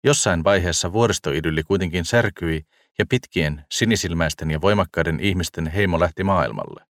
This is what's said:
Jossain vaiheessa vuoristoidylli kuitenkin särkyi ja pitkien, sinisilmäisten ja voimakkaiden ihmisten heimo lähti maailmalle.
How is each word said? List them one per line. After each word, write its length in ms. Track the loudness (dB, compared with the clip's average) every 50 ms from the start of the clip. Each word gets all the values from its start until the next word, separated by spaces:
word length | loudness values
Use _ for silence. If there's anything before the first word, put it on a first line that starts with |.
| 2
Jossain 400 | 2 2 2 2 0 0 2 4
vaiheessa 500 | 4 4 4 4 0 -2 -2 -4 -2 0
vuoristoidylli 680 | 2 2 2 2 -2 -2 -4 -4 -2 -2 -2 -2 -2 -2
kuitenkin 420 | _ -2 0 0 -2 -4 -4 -4
särkyi 600 | 0 0 2 2 0 -4 -4 -4 -4 -4 -4 -6 _ _ _ _ _ _ -4
ja 60 | -2 0
pitkien, 560 | 0 -2 -2 -2 -2 -2 0 0 -2 -6 -10 _
sinisilmäisten 800 | -4 -2 2 2 2 0 0 -2 -2 0 0 -2 -2 -4 -4 -4
ja 100 | -2 0
voimakkaiden 580 | 2 2 2 2 0 -2 0 -2 0 0 0 0
ihmisten 480 | 0 0 0 0 -2 -4 -6 -6 -6
heimo 320 | -4 -2 0 0 0 2 0
lähti 240 | 0 0 0 -2 -2
maailmalle. 640 | 0 2 0 0 -2 -4 -8 -10 -12 -14 -18 _ _ _